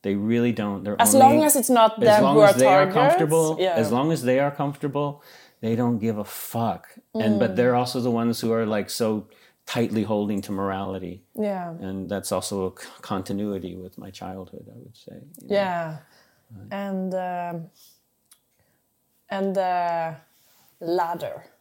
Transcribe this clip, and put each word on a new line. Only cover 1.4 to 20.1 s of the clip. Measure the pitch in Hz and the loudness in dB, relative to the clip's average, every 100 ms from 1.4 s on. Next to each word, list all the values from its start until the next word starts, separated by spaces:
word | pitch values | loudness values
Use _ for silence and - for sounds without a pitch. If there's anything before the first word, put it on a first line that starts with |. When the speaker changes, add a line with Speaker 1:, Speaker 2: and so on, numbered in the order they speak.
Speaker 2:
as | 302 294 | 4 2
it's | 240 | 2
not | 240 220 220 | 6 4 6
Speaker 1:
as | |
Speaker 2:
them | 226 208 | 6 6
Speaker 1:
long | 214 - | 6 8
Speaker 2:
who | |
Speaker 1:
as | 202 | 8
Speaker 2:
are | 196 | 8
Speaker 1:
they | - | 6
are | - | 6
Speaker 2:
targets, | 190 196 | 4 4
Speaker 1:
comfortable, | 254 359 160 160 156 160 | 4 4 4 2 2 0
Speaker 2:
yeah. | 185 | 0
Speaker 1:
as | 170 107 | 0 0
long | 117 147 | 0 0
as | 160 | 0
they | 123 127 | 2 2
are | 143 | 0
comfortable, | 139 143 143 147 139 143 143 - - - _ | -2 -6 -4 -6 -4 -4 -6 -18 -20 -20 _
they | 113 | -4
don't | 113 123 117 | 0 0 0
give | 113 107 | -2 -4
a | |
fuck. | 104 - - 117 113 87 - - _ | -8 -12 -8 -4 -4 -4 -10 -20 _
And, | 220 110 107 | -4 0 2
but | 113 | 0
Speaker 2:
Mm. | 98 | 2
Speaker 1:
they're | 123 | 2
also | 123 123 131 | 2 0 -2
the | 123 | -2
ones | 117 117 117 | 0 0 -2
who | 117 | -2
are, | 113 110 | -2 0
like, | 107 98 | -2 -4
so | - 113 107 98 _ _ _ | -4 -2 -2 -6 _ _ _
tightly | - 123 117 110 | -8 -4 -2 -2
holding | 101 107 104 101 | -2 -2 -2 -4
to | 98 | -4
morality. | 98 98 95 95 95 90 95 _ - | -4 -4 -4 -6 -8 -10 -14 _ -8
Speaker 2:
Yeah. | 214 190 175 165 | -6 -6 -10 -12
Speaker 1:
And | 101 - 185 | -10 -8 -6
that's | 202 - | -8 -4
also | 92 - 101 92 | -6 -4 -6 -6
a | - | -8
c-, | - - | -20 -20
continuity | - 98 92 98 104 98 92 90 | -8 -8 -6 -6 -6 -6 -10 -14
with | 92 - | -16 -18
my | 101 | -18
childhood, | 95 92 95 92 - 104 | -16 -14 -14 -16 -20 -20
I | 113 | -20
would | - - | -20 -20
say, | - - 139 165 | -20 -20 -20 -20
you | - | -6
know. | |
Speaker 2:
Yeah. | 202 190 170 165 156 _ _ _ _ _ | -4 -2 -4 -8 -12 _ _ _ _ _
Speaker 1:
Right. | 104 143 | -20 -12
Speaker 2:
And, | 202 202 190 185 | -10 -8 -6 -6
um, | 185 180 180 175 170 165 _ - _ _ _ _ _ _ _ _ _ _ _ _ _ _ | -6 -6 -6 -8 -10 -12 _ -20 _ _ _ _ _ _ _ _ _ _ _ _ _ _
and | 196 196 | -4 -2
the | 190 185 180 175 170 165 | -2 -2 -2 -2 -4 -6